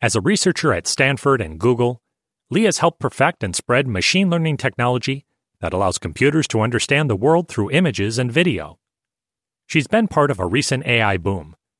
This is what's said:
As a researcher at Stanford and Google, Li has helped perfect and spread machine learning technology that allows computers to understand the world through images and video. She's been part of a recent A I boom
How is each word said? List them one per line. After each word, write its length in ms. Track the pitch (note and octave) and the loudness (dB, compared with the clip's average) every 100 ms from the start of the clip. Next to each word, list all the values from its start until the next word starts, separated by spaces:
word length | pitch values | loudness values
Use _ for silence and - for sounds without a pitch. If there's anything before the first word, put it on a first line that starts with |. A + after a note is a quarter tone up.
As 160 | A#2 A2 | -2 0
a 60 | |
researcher 500 | G#2 G#3 F#3+ - D#3 | 0 0 0 0 0
at 140 | F2+ - | 0 -2
Stanford 560 | - C3+ C3+ D3+ C3+ | 0 0 0 0 0
and 180 | E2 D#2 | -2 -2
Google, 400 | A2+ A#2+ B2 B2 _ _ _ _ - | 0 2 0 -2 _ _ _ _ -4
Li 140 | F#3+ | 0
has 160 | A3 D#3+ | 2 2
helped 220 | E3+ - | 0 0
perfect 440 | C3 - D#3 - | -6 0 0 0
and 100 | G2 | -6
spread 320 | E2+ - B2 C3+ | -6 0 0 0
machine 440 | F#2+ - F#3 G3 | 0 0 2 2
learning 260 | E3+ D#3+ C#3+ | 0 0 -2
technology 720 | C3 - A#2+ B2 B2+ C3+ - _ _ - | -4 -2 -2 0 -2 -6 -8 _ _ -8
that 140 | E2+ | -4
allows 240 | F#2 G2 - | 0 0 -2
computers 500 | F2 D#2 C3+ D#3 - | -6 0 2 2 0
to 140 | A2+ | 0
understand 480 | A2 A#2 - C#3+ D3+ | 0 0 0 0 0
the 60 | G2 | 0
world 320 | B2+ E3 E3+ | 2 2 0
through 220 | - G2+ | -4 0
images 480 | D3 F3+ G2+ G2+ A2+ | 2 0 0 -2 -2
and 140 | B2 | -2
video. 460 | B2 F3+ F#2+ D2+ - _ _ _ _ _ _ _ _ - | 0 0 0 -8 -16 _ _ _ _ _ _ _ _ -4
She's 220 | D#3+ C#3 | -2 2
been 200 | A3 A3 | 0 2
part 220 | - C#3+ | 2 0
of 100 | C3 | 0
a 60 | F2+ | 0
recent 400 | B2 - C3 D3 | 0 0 -2 0
A 160 | A#2+ | 0
I 160 | G#2+ F#2+ | 2 0
boom 360 | E2+ G2 D2+ - _ _ | -2 -4 -8 -20 _ _